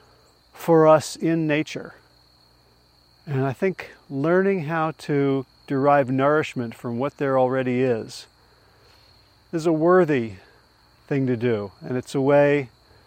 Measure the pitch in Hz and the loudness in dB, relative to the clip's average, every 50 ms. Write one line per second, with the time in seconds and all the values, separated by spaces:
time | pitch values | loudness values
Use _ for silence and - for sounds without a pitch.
0 | _ _ _ _ _ _ _ _ _ _ - - - - 165 160 156 156 156 151 | _ _ _ _ _ _ _ _ _ _ -20 -8 0 2 4 6 6 6 6 4
1 | - - - - - 160 165 165 160 156 147 151 156 - - - - - - - | 4 -2 -8 -6 -4 -2 -2 -2 0 0 0 -2 -2 -4 -8 -12 -14 -16 -18 -20
2 | _ _ _ _ _ _ _ _ _ _ _ _ _ _ _ _ _ _ _ _ | _ _ _ _ _ _ _ _ _ _ _ _ _ _ _ _ _ _ _ _
3 | _ _ _ _ _ 170 143 131 135 139 123 - - 190 175 - - - - - | _ _ _ _ _ -6 -4 -2 -2 -2 -4 -4 -4 -4 -4 -6 -10 -18 -20 -20
4 | _ - 147 135 139 160 175 185 190 196 196 190 151 143 170 165 156 160 151 - | _ -12 -8 -4 -2 0 2 2 2 0 -2 -2 -4 -4 -4 -4 -4 -4 -6 -8
5 | - - 151 143 139 139 135 139 127 - _ _ _ - 147 135 135 143 143 143 | -6 -4 -2 0 0 0 0 -2 -4 -8 _ _ _ -6 -4 0 2 4 4 4
6 | 139 120 131 131 135 143 151 156 147 - - 135 120 117 110 - - 123 120 117 | 2 2 0 0 2 2 2 2 0 -2 -6 -8 -8 -8 -10 -12 -10 -8 -6 -6
7 | 131 143 - - 147 139 135 131 131 127 127 131 131 127 123 123 131 131 120 110 | -6 -6 -6 -4 -4 -2 0 2 0 0 0 -2 -2 -2 -2 0 0 0 0 -2
8 | - 127 - - - - _ _ _ _ _ _ _ _ _ _ _ _ _ _ | -6 -10 -14 -18 -20 -20 _ _ _ _ _ _ _ _ _ _ _ _ _ _
9 | _ _ _ _ _ _ _ _ _ _ - 170 156 175 160 156 156 170 180 185 | _ _ _ _ _ _ _ _ _ _ -8 -4 -2 0 0 2 4 4 4 4
10 | 180 151 151 131 117 110 98 95 - - _ _ _ _ _ _ _ _ _ _ | 4 4 2 0 -2 -4 -8 -14 -20 -20 _ _ _ _ _ _ _ _ _ _
11 | _ - 151 139 135 123 127 110 120 123 117 104 101 98 - _ 160 151 123 127 | _ -6 -4 -2 -2 -2 -2 -2 0 -2 -2 -2 -4 -8 -12 _ -10 -8 -8 -8
12 | 120 - - 147 135 135 143 143 143 143 143 147 135 120 _ _ _ _ _ _ | -8 -6 -4 -2 2 4 4 4 4 4 2 0 -2 -6 _ _ _ _ _ _
13 | _ | _